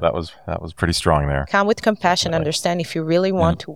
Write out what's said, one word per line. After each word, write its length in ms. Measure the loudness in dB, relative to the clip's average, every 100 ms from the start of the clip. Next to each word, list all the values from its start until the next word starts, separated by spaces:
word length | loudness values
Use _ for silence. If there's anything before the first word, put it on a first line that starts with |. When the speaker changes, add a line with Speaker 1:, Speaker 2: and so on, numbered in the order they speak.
Speaker 1:
that 100 | 0
was, 180 | -2 -6 -12 -8
that 140 | -8
was 140 | -8
pretty 180 | -4 -2
strong 340 | 0 2 2 2
there. 180 | -2 0
Speaker 2:
Come 160 | 0 2
with 140 | 2
compassion. 500 | 0 0 0 0 0
Speaker 1:
Right. 60 | -2
Speaker 2:
Understand 380 | -2 -2 -2 -2
if 120 | -4
you 80 | -4
really 300 | 0 2 2
want 240 | 2 2 0
Speaker 3:
Yeah. 40 |
Speaker 2:
to 40 | -6